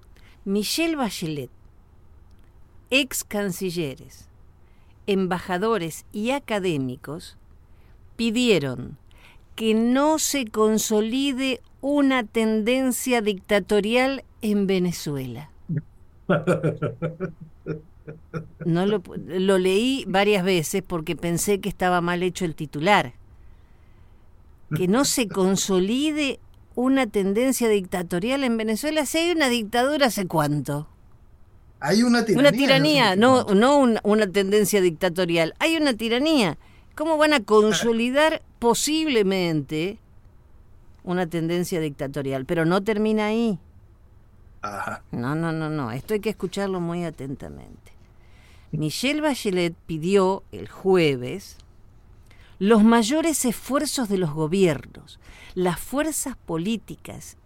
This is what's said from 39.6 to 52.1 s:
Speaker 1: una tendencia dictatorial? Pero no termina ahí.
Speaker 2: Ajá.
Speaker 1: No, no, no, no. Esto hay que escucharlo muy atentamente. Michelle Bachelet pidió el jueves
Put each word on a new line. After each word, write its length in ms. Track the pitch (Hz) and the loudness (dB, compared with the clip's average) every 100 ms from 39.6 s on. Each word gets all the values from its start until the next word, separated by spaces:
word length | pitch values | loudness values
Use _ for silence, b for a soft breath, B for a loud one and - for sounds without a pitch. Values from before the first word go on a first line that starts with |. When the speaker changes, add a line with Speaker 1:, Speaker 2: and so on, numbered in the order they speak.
| 135 156 180 226 - - - - - - - - - - | -2 -4 -4 -8 -18 -20 -20 -20 -20 -20 -20 -20 -20 -16
Speaker 1:
una 240 | 180 180 170 | -4 -2 -2
tendencia 520 | 170 165 175 175 175 | -2 -2 -2 -2 -2
dictatorial? 640 | 156 139 139 147 135 135 131 | -4 -6 -8 -6 -4 -6 -2
Pero 200 | 165 160 | 0 2
no 180 | 190 | 2
termina 420 | 202 208 214 214 214 | 0 0 0 0 0
ahí. 340 | 226 233 180 - - - - - - - - - - | 0 0 -2 -8 -20 -20 -20 -20 -20 -20 -20 -20 -14
Speaker 2:
Ajá. 420 | 104 101 - 110 - | -12 -10 -10 -10 -10
Speaker 1:
No, 240 | 120 123 156 | -8 -4 -4
no, 160 | 165 | -4
no, 180 | 160 156 | -4 -4
no. 220 | 151 117 | -4 -6
Esto 220 | 123 - | -8 -6
hay 60 | 214 | -4
que 100 | 214 | -4
escucharlo 500 | - 185 202 196 185 | -6 -8 -6 -4 -4
muy 240 | 170 175 | -4 -6
atentamente. 880 | 170 - 135 135 76 69 52 - - - b b b b b b b | -8 -8 -12 -10 -12 -16 -18 -20 -20 -20 b b b b b b b
Michelle 500 | 156 151 - 262 302 | -6 -6 -2 -2 0
Bachelet 540 | 302 247 214 180 170 170 - | -2 -2 -2 0 -2 -4 -10
pidió 580 | 160 170 196 185 196 - | -6 2 4 4 0 -8
el 180 | 101 101 | -14 -14
jueves 880 | - 190 185 156 131 123 185 - - - - - - - | -4 2 4 4 0 -6 -10 -12 -20 -20 -20 -20 -20 -20